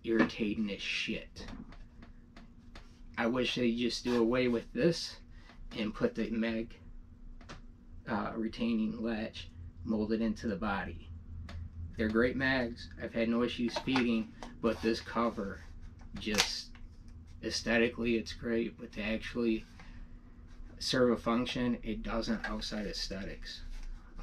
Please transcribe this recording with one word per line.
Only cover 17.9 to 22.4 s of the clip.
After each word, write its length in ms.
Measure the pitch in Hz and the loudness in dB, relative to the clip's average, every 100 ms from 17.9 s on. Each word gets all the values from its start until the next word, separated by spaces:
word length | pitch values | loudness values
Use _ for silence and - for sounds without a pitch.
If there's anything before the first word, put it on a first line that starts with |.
| 120 117 113 | 4 2 2
it's 160 | - | 0
great, 460 | - 120 113 113 - | -6 0 0 0 -4
but 140 | 120 | -10
to 80 | 104 | -4
actually 640 | 104 110 - 123 117 110 - - - - - - - - - - - - | -2 -2 -2 0 2 2 -2 -14 -14 -12 -12 -14 -16 -18 -16 -14 -12 -6
serve 320 | - 131 123 | 0 6 6
a 60 | 113 | 6
function, 600 | 117 117 123 123 123 110 | 4 2 2 2 2 0
it 200 | 110 110 | -2 -4
doesn't 420 | 107 113 110 107 | -2 0 0 0